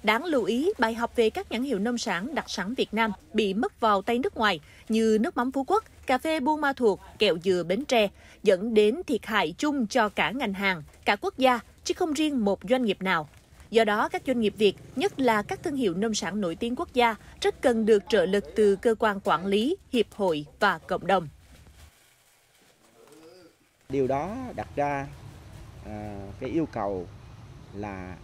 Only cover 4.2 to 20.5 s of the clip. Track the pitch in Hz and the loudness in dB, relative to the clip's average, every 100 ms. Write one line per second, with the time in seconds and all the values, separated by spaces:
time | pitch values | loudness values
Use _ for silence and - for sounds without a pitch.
4.2 | 370 - 214 165 - - - 226 220 220 | -2 0 0 0 -8 -20 -2 2 4 2
5.2 | 269 - 247 269 262 403 - - - 254 | 2 -2 -2 -2 0 0 0 -14 -2 -2
6.2 | 320 320 262 302 285 269 233 180 - - | 0 0 0 0 -2 2 0 0 -8 0
7.2 | 208 170 180 180 165 202 294 240 202 - | 0 2 0 0 0 -4 2 2 2 -2
8.2 | - - 202 180 226 214 208 294 381 220 | -20 0 2 2 4 4 4 2 -2 -4
9.2 | - 214 165 175 302 285 214 254 214 202 | 0 0 0 -2 -2 0 0 2 2 2
10.2 | 156 240 233 190 196 175 143 - - 202 | -2 -2 -4 -2 -2 -2 -8 -6 -2 0
11.2 | 381 - 262 240 - - - - 349 294 | -2 2 2 2 -4 -12 -8 -2 -2 0
12.2 | 311 277 202 190 190 262 233 185 185 170 | 0 0 0 -2 0 0 0 -2 -2 -2
13.2 | 151 - _ - - 220 220 208 311 370 | -4 -18 _ -20 0 2 4 2 0 -2
14.2 | - 240 208 190 208 - - - 392 - | -2 0 0 2 2 2 -12 -4 -4 0
15.2 | 254 214 208 392 359 277 226 170 226 208 | 2 2 -2 -6 -4 0 0 0 -2 -2
16.2 | 180 202 180 165 233 254 349 247 233 214 | -4 -2 -4 -2 -4 -4 -2 2 2 0
17.2 | - - 403 - 269 226 220 208 - 214 | -12 -2 -2 2 2 2 4 4 4 2
18.2 | 185 202 196 - 208 196 240 220 220 196 | 4 0 -2 2 2 4 0 2 0 0
19.2 | 202 156 196 202 247 392 - 247 202 - | 0 0 2 0 0 -4 -2 -2 -2 0
20.2 | 190 151 147 | 0 0 -6